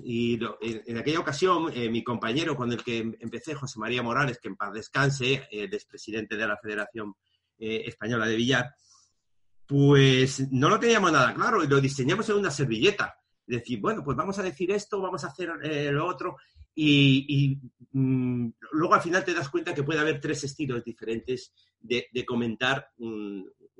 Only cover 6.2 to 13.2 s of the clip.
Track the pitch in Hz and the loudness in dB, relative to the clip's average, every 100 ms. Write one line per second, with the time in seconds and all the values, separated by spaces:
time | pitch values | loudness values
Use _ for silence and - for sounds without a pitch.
6.2 | 104 107 110 104 107 104 104 113 104 - | -4 -4 -4 -4 -6 -8 -8 -8 -10 -14
7.2 | _ _ _ _ 110 110 - - 107 120 | _ _ _ _ -6 -4 -6 -8 -4 -2
8.2 | 110 113 120 131 131 - _ _ _ _ | 0 0 2 0 -2 -10 _ _ _ _
9.2 | _ _ _ - - 139 139 139 135 131 | _ _ _ -20 0 6 8 8 8 6
10.2 | 131 135 135 127 151 208 233 226 180 151 | 4 0 -2 2 4 4 4 4 4 6
11.2 | 123 147 214 220 147 139 135 - 127 196 | 4 2 0 2 4 4 4 0 0 0
12.2 | 214 208 190 147 131 110 175 - 110 - | 2 0 0 -2 -2 2 2 2 -4 -8